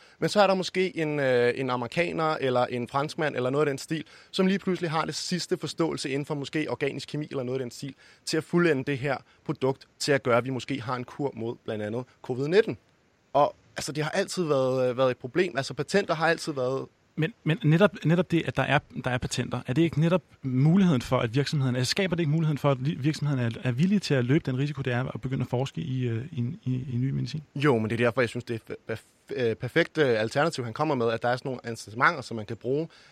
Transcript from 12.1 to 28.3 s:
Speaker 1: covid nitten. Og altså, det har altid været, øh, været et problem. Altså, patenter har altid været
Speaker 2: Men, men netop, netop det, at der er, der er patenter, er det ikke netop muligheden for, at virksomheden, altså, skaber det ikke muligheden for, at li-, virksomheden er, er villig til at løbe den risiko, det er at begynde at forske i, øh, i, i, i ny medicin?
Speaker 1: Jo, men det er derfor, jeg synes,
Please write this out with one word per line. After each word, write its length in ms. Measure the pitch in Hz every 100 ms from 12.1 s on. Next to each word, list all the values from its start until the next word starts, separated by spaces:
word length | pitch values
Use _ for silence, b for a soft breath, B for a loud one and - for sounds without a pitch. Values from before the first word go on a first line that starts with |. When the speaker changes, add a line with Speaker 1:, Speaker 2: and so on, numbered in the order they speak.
| b
Speaker 1:
covid 260 | - 123 143
nitten. 300 | 190 226 120 _ _ _ _ _
Og 220 | 139 147 - _ -
altså, 140 | -
det 120 | 147
har 80 | 151
altid 320 | 180 202 -
været, 460 | 160 139 131 131 127
øh, 80 | 123
været 140 | 131
et 60 | 123
problem. 400 | 131 160 190 131
Altså, 160 | 131
patenter 400 | 127 - 196 196
har 140 | 160 160
altid 260 | 165 -
været 320 | 139 127 135 131 _ _ -
Speaker 2:
Men, 160 | 156 -
men 140 | 151 139
netop, 420 | 156 165 202 - 147
netop 260 | 170 -
det, 120 | 165 -
at 100 | 131
der 60 |
er, 160 | 131 139 - -
der 60 | 131
er 80 | 123
patenter, 420 | - - 123 120 -
er 60 |
det 80 | 127
ikke 180 | 165 143
netop 220 | 165 180 - _
muligheden 600 | 135 127 147 190 185 131
for, 160 | - 127
at 180 | 123 123
virksomheden, 400 | 135 156 135 123
altså, 160 | 127
skaber 240 | - 190 170
det 60 |
ikke 100 | 165
muligheden 260 | 160 156 147
for, 140 | 147
at 60 | 131
li-, 240 | 135 170
virksomheden 380 | 135 151 147 135
er, 100 | 117 110
er 80 | 127
villig 300 | 123 185 208
til 120 | -
at 120 | 139 120
løbe 260 | 151 -
den 60 | 127
risiko, 240 | 143 147
det 120 | 131
er 120 | 120 131
at 80 | 113
begynde 200 | 127 135
at 60 | 127
forske 340 | 123 135 -
i, 220 | 160 127
øh, 220 | 123 113 139
i, 120 | 156 120 185
i, 220 | - 127 135
i 40 | 120
ny 120 | 135
medicin? 340 | 139 127 156 147 147
Speaker 1:
Jo, 220 | 147 117
men 120 | 110
det 120 | 113
er 40 | 120
derfor, 160 | 113
jeg 80 |
synes, 140 | 120